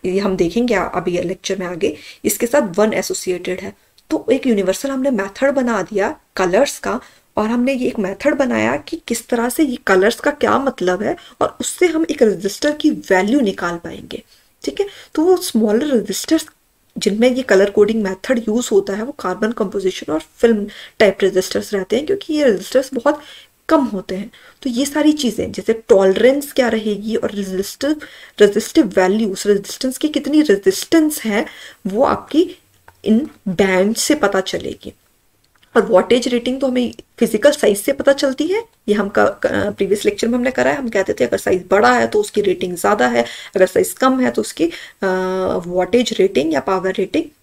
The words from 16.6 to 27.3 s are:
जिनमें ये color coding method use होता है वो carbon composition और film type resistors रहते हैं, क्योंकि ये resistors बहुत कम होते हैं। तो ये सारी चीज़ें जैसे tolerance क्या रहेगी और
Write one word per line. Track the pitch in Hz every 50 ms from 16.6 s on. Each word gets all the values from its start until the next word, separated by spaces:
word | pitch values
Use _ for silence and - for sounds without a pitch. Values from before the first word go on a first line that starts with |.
| _ _ _ _ _ _ _ -
जिनमें | - 214 196 214 226 254
ये | 254 254 254
color | - 220 190 196 202
coding | 202 - 208 208 226 226 208
method | 185 190 185 - - 262 240
use | 226 - 208 240 247 -
होता | 220 196 196 - 196
है | 202 214
वो | 262
carbon | 294 - - 185 180 208 214 220
composition | 233 - 226 190 - 202 185 190 185 - - - 302
और | 320 - _ _ _
film | - 233 233 208 202 208 - - - - _ _
type | 220 202 196 -
resistors | - 190 190 185 190 - - 202 208 - 214
रहते | 196 185 - -
हैं, | 233 294
क्योंकि | 311 403 403 - - 311
ये | 302 294
resistors | 262 208 180 190 - - 254 277 - -
बहुत | 247 233 285 302 294 - - - - - _ _ _ _ _
कम | 320 320 277
होते | 226 202 190 180 - 185
हैं। | 185 202 226 _ - - - - _
तो | - 269
ये | 240 233 285
सारी | 285 - 311 294 302
चीज़ें | 302 302 294 240 - - - 180
जैसे | - - 185 - 220
tolerance | 226 - _ - 190 196 190 190 - 226 247 269 285 285 - -
क्या | - 254 233
रहेगी | 220 220 208 220 208 190 208 220 220
और | 233 - 220